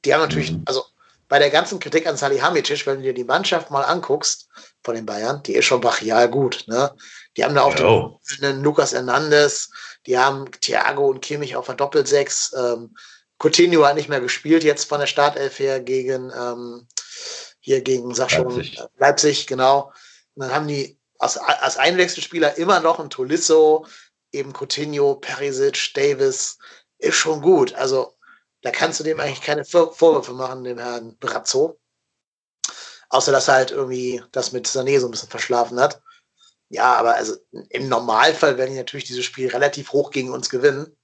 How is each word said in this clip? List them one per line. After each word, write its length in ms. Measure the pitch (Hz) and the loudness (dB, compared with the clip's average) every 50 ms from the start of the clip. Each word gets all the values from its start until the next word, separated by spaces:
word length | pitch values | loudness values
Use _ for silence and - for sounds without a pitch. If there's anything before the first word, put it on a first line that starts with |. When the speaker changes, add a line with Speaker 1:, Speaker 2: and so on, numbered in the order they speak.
| - | 2
Speaker 1:
Die 80 | 139 139 | 2 2
haben 80 | 156 | 2
natürlich, 300 | 160 147 - 160 - - | 2 0 -2 -4 -4 -4
Speaker 2:
Mhm. 100 | 160 160 156 | -6 -6 -4
Speaker 1:
also 180 | - 131 135 - _ _ _ _ _ _ _ _ _ | -4 -4 -4 -4 _ _ _ _ _ _ _ _ _
bei 100 | - 175 | 4 4
der 100 | 147 143 | 4 6
ganzen 300 | 135 160 175 - 202 170 | 4 2 0 0 -6 -10
Kritik 280 | - 147 139 165 165 | -8 -2 -2 -2 0
an 80 | 170 147 | -2 -4
Salihamidzic, 720 | 131 139 139 139 131 131 165 180 151 123 - 147 143 - | -2 -2 -2 0 2 0 2 0 0 -2 -2 -4 -4 -2
wenn 120 | 143 135 | -4 -4
du 60 | 135 131 | -2 -4
dir 100 | 131 123 | -4 -4
die 100 | 123 123 | -4 -2
Mannschaft 480 | 117 131 170 - - 185 165 156 - | 0 0 0 0 0 -2 -2 -4 -2
mal 100 | 147 139 | -4 -2
anguckst 680 | 135 131 165 175 175 - 139 - - - - - - _ _ - - - _ _ _ | 0 0 -2 -2 0 -2 -2 -2 0 -4 -6 -6 -10 _ _ -20 -20 -20 _ _ _
von 120 | - 117 | -6 -6
den 100 | 113 110 | -6 -6
Bayern, 360 | 107 104 104 107 120 139 143 139 | -8 -8 -6 -4 -4 -6 -6 -6
die 120 | - - | -2 0
ist 100 | 120 - | 2 2
schon 160 | - 135 123 | 2 2 2
brachial 480 | 113 117 110 - 107 110 113 113 120 117 | 2 0 0 0 -2 0 4 4 4 4
gut, 340 | 113 139 135 120 120 - - | 4 0 0 0 -2 -6 -8
ne? 260 | - 113 123 139 143 - _ - - - - - _ _ | -4 -2 -2 -2 -2 -4 _ -20 -20 -20 -20 -20 _ _
Die 80 | - 113 | -2 -2
haben 120 | 127 147 | 0 2
da 80 | 139 131 | 4 2
auf 140 | 139 - 76 | 2 2 2
Speaker 2:
Jo. 400 | 76 95 113 87 - - - _ _ - - - | 4 4 4 4 2 -2 -10 _ _ -14 -8 -4
Speaker 1:
dem 60 | 139 | -4
einen 180 | 139 135 135 139 | -4 -2 0 0
Lucas 300 | 151 147 151 143 127 127 | 2 2 2 0 0 -2
Hernandez, 760 | 123 123 123 120 139 156 151 147 147 147 143 - - - - - - - - - _ _ | -4 -2 0 -2 -2 2 4 4 4 4 4 2 -4 -10 -10 -14 -20 -18 -18 -20 _ _
die 120 | - 127 | -2 2
haben 320 | 127 127 139 139 135 135 127 - - | 2 2 2 0 -2 -10 -14 -8 -6
Thiago 460 | - - - - - - 143 143 143 | -4 -2 0 0 0 0 0 2 0
und 140 | 139 135 131 | 0 0 -2
Kimmich 340 | - - 147 147 147 131 127 | -6 -8 -6 -6 -6 -6 -8
auf 100 | 123 123 | -8 -8
der 100 | - 127 | -8 -4
Doppelsechs, 800 | 127 139 139 - 156 135 131 143 143 139 139 - - - - - | -4 -4 0 0 0 2 2 2 0 0 0 -2 -4 -4 -4 -4
ähm, 380 | 135 123 120 120 117 117 117 _ - - - - _ _ _ _ _ | -4 -2 -2 -2 -4 -8 -16 _ -20 -20 -20 -20 _ _ _ _ _
Coutinho 460 | - 156 156 - 175 175 170 160 147 | 0 2 4 4 4 6 6 6 6
hat 100 | 143 143 | 6 4
nicht 140 | 156 143 139 | 2 -2 -2
mehr 120 | 147 135 | -4 -4
gespielt 420 | 123 123 - - - 151 160 165 160 | -2 -4 -6 -6 2 4 4 4 4
jetzt 220 | 151 147 143 - | 2 0 0 -2
von 140 | - 147 143 | -4 -2 -2
der 80 | 143 | -2
Startelf 520 | 131 - - 143 147 143 - 139 135 - - | -2 2 2 2 2 2 0 -4 -4 -4 -2
her 200 | 139 135 135 131 | -2 -2 -2 -2
gegen, 520 | 127 127 131 131 123 127 135 131 127 127 123 - | -4 -2 -4 -2 -2 -2 -4 -6 -6 -10 -10 -8
ähm, 480 | 123 123 120 120 120 120 117 120 117 120 _ - - - - - - - - - - - _ _ | -8 -8 -8 -8 -12 -14 -14 -18 _ _ _ -12 -12 -12 -18 -16 -14 -14 -14 -14 -16 -18 _ _
hier 220 | _ - 135 131 | _ 0 0 0
gegen, 320 | 123 131 131 123 120 123 120 | 2 0 -2 -2 -2 -4 -2
sag 180 | 120 131 120 | -2 0 2
schon, 180 | - 127 127 123 | 2 0 0 0
Speaker 2:
Leipzig. 300 | 123 123 - - - - | -4 -6 -6 -8 -12 -16
Speaker 1:
äh, 80 | 117 - _ | -18 -18 _
Leipzig, 500 | _ 131 143 143 - 151 151 139 - - | _ 2 2 4 4 2 2 2 0 -4
genau. 440 | - 135 127 131 135 139 139 139 - - - - - _ _ _ _ _ | -6 -2 2 4 4 4 4 0 -4 -16 -20 -20 -20 _ _ _ _ _
Und 80 | 139 135 | -12 -8
dann 100 | 131 131 | -4 -4
haben 140 | 151 151 | -4 -4
die 300 | 147 147 139 135 - _ _ _ _ _ _ | -2 -4 -4 -6 -8 _ _ _ _ _ _
als, 180 | - - - | -4 -4 -4
als 400 | - - - - - - 135 - | -2 0 0 0 2 0 -2 0
Einwechselspieler 800 | - 131 160 185 180 175 170 170 165 151 - 170 170 160 147 143 | 2 2 2 4 4 2 0 0 -8 -10 -8 -2 0 0 0 0
immer 220 | 160 170 185 202 175 | 0 2 2 2 4
noch 200 | 160 165 165 165 | 4 2 0 0
einen 100 | 156 147 | -4 -12
Tolisso, 760 | - - 127 131 151 170 165 - 160 160 156 156 156 156 156 - - - - _ _ _ _ _ | -8 -8 -4 -2 -2 -2 2 4 6 6 8 6 6 2 0 -8 -20 -20 -20 _ _ _ _ _
eben 220 | - 143 135 139 131 | -8 -8 -8 -8 -10
Coutinho, 640 | - 143 135 - 147 151 151 147 143 143 139 135 | -12 -8 -6 -6 -6 -6 -6 0 2 2 2 2
Perisic, 800 | 135 - - - 131 143 143 135 127 139 139 135 - - - - | 0 -6 -10 -8 -6 -6 -6 -2 0 0 0 0 0 -4 -4 -2
Davis, 640 | 139 139 143 139 131 139 135 131 - - - - _ - - - - _ _ _ _ | 0 2 2 2 2 0 0 0 -2 -6 -6 -8 _ -20 -20 -20 -20 _ _ _ _
ist 160 | - 147 - | -2 0 2
schon 260 | - - 160 156 147 | 2 0 0 -2 2
gut. 320 | 139 175 190 156 131 - - | 4 6 6 6 6 2 0
Also 380 | - 131 131 135 131 120 - _ _ _ _ _ _ _ _ _ _ | -4 -2 0 0 0 -2 -4 _ _ _ _ _ _ _ _ _ _
da 100 | _ 123 | _ -6
kannst 280 | - - - 170 170 - | -2 -2 -2 -2 -2 -4
du 40 | 160 | -4
dem 160 | 156 160 147 | -4 -4 -4
eigentlich 220 | 143 147 135 - | -4 -6 -6 -8
keine 220 | - - 147 151 139 | -4 -4 -4 -4 -4
Vor-, 280 | - - 175 165 165 - | 0 2 2 2 2 2
Vorwürfe 400 | - 165 165 156 143 123 123 123 | 4 6 6 6 4 0 -4 -8
machen, 300 | 127 131 127 131 131 127 | -8 -8 -8 -8 -10 -10
dem 160 | 123 123 117 | -10 -10 -8
Herrn 360 | 120 123 120 120 113 113 - _ | -8 -10 -10 -10 -12 -14 -18 _
Brazzo. 600 | - 123 - 117 - - - 131 147 165 - _ _ _ _ _ _ _ _ _ _ _ _ _ _ _ _ _ - - - - - - - - _ _ | -10 -6 -6 -6 -6 -2 0 0 0 0 -2 _ _ _ _ _ _ _ _ _ _ _ _ _ _ _ _ _ -10 -10 -10 -10 -20 -20 -20 -20 _ _
Außer, 220 | - 131 131 143 | 0 0 2 4
dass 160 | 139 135 - | 2 2 4
er 80 | - 135 | 4 4
halt 160 | 131 131 127 | 4 4 2
irgendwie 500 | - 139 135 127 127 127 127 123 123 120 110 _ | -2 -6 -4 -4 -4 -4 -4 -6 -6 -6 -10 _
das 200 | - 135 123 - | -6 -6 -6 -4
mit 160 | 127 123 113 | -6 -6 -6
Sané 320 | - - 135 127 135 143 135 | -4 -4 -4 -2 2 2 2
so 80 | 127 | 0
ein 40 | 120 | 0
bisschen 180 | 113 117 - - | -6 -10 -12 -12
verschlafen 500 | - 113 - - 127 120 117 113 120 123 | -10 -10 -4 0 2 0 0 0 2 0
hat. 220 | 131 147 - - _ - _ _ _ _ _ _ _ _ _ _ _ _ | 0 0 0 -6 _ -20 _ _ _ _ _ _ _ _ _ _ _ _
Ja, 260 | - - 110 127 123 | -4 2 4 4 4
aber 200 | 113 113 117 113 | 4 4 2 2
also 200 | 110 110 110 107 - _ _ - 117 101 _ | 2 0 -4 -8 -10 _ _ -20 -20 -18 _
im 180 | - 123 135 | -8 -8 -4
Normalfall 680 | 135 127 117 120 117 110 110 131 156 156 - - 151 131 | -2 -2 -2 0 0 2 4 4 4 4 4 2 2 2
werden 140 | 123 131 131 | 0 -4 -4
die 60 | 135 | -4
natürlich 280 | 131 123 - - 143 135 | -8 -10 -10 -10 -12 -12
dieses 180 | - 123 123 - | -10 -8 -8 -8
Spiel 260 | - - 131 131 127 | -8 -6 -6 -4 -4
relativ 440 | 117 123 143 143 139 - 131 - - | 0 2 0 0 0 -2 -12 -2 0
hoch 180 | 135 - - | 0 0 0
gegen 200 | - 139 127 127 | -4 -6 -6 -4
uns 180 | 131 127 123 - | -8 -8 -6 -4
gewinnen. 380 | - 123 127 147 135 135 151 160 _ _ | -4 2 2 2 2 2 -8 -12 _ _